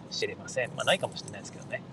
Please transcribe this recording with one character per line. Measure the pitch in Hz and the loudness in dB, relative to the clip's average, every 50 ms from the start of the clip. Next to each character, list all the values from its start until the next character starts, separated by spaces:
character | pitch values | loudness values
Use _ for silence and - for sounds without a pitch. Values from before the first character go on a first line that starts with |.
| - - | -8 -6
し | - - 110 | -2 0 0
れ | 101 95 | 0 0
ま | 98 92 - | -4 -6 -2
せ | - 127 123 | 0 0 0
ん。 | - - | 0 0
ま | - | 2
あ、 | - | 6
な | 135 180 | 6 6
い | 190 | 6
か | 127 | 6
も | - - | -2 -2
し | - - | -4 -8
れ | - | -8
な | - - | -8 -8
い | |
で | - | -8
す | - | -10
け | - - | -10 -10
ど | - | -6
ね。 | - 123 120 - - | -4 -4 -6 -6 -6